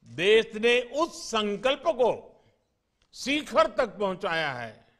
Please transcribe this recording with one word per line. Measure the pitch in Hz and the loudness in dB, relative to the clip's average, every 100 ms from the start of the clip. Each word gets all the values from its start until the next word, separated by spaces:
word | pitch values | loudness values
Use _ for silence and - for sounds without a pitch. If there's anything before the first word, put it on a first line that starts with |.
देश | - 117 180 220 220 214 | -16 -2 4 4 4 0
ने | 233 240 | 2 2
उस | 240 277 330 - - | 0 -2 -2 -2 -4
संकल्प | 226 208 202 254 285 339 | -2 -2 0 -2 0 -2
को | 247 233 127 - _ _ _ _ _ _ _ _ | 2 2 2 -8 _ _ _ _ _ _ _ _
शिखर | - 240 294 262 254 320 | -10 -4 -2 0 2 2
तक | - 247 | 2 -4
पहुंचाया | 175 202 180 196 165 151 | -2 -4 -2 -2 -2 -2
है | 127 117 107 _ _ | -4 -10 -14 _ _